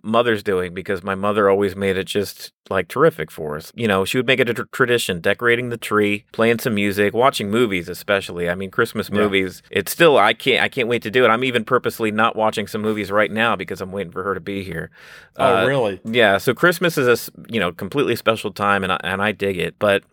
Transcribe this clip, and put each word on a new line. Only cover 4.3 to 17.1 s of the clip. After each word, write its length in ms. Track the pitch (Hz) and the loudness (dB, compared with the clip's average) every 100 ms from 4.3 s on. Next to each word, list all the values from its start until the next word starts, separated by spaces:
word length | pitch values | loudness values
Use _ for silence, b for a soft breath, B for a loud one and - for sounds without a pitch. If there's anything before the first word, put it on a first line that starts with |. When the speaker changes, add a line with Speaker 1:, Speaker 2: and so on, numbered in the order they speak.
| 127 | 2
Speaker 1:
it 100 | 120 | 0
a 40 | |
tr-, 100 | 117 104 | -2 -6
tradition, 480 | - 120 120 - 87 | -2 0 0 -2 -4
decorating 480 | 98 101 120 117 123 | -2 0 2 0 -2
the 80 | 117 | -8
tree, 480 | - 104 104 104 - | -2 0 2 -2 -6
playing 280 | - 113 117 | 0 0 2
some 160 | 127 101 | 0 0
music, 380 | 101 95 101 | 0 0 0
watching 360 | 110 135 - 101 | 2 0 0 -2
movies, 360 | 113 117 92 85 | 0 0 -2 -6
especially. 600 | 85 - 98 - 87 87 | -8 -2 -2 -2 -4 -4
I 60 | 90 | -4
mean, 140 | 95 | -4
Christmas 380 | - 117 107 - | -2 -2 -4 -4
Speaker 2:
Yeah. 60 | 104 | 0
Speaker 1:
movies, 420 | 104 98 92 87 - | 2 0 -2 -6 -6
it's 200 | 101 - | -4 -2
still, 260 | - 165 123 | 4 6 6
I 160 | 104 | 4
can't, 280 | 113 131 92 | 2 0 0
I 40 | 104 | 0
can't 180 | 139 113 | -2 -2
wait 140 | 120 | -2
to 80 | 113 | 0
do 120 | 127 117 | 4 4
it. 40 | |
I'm 140 | 113 | 4
even 200 | 131 120 107 | 2 -2 0
purposely 460 | 123 117 - 110 | -2 -2 -2 -2
not 240 | 107 113 107 | 2 0 2
watching 320 | 107 110 104 | 0 -2 -4
some 140 | 110 | -4
movies 300 | 107 107 92 | -4 -4 -2
right 200 | 104 104 | 0 0
now 240 | 107 117 95 | 2 0 0
because 260 | 90 95 | -4 -8
I'm 100 | 92 | -8
waiting 200 | 98 85 | -8 -8
for 120 | 95 | -6
her 100 | 98 | -4
to 80 | 95 | -4
be 220 | 82 98 | -6 -8
here. 280 | 92 82 82 B B B B - | -6 -8 -10 B B B B -2
Speaker 2:
Oh, 260 | 98 95 | 2 4
Speaker 1:
Uh, 20 | 127 | 2
Speaker 2:
really? 320 | 139 107 92 | 2 0 -4
Speaker 1:
yeah. 340 | 113 120 107 98 | -2 4 6 6
So 160 | - | 2
Christmas 440 | 113 175 170 175 156 | 2 2 2 0 2
is 100 | |
a 40 | 123 | 4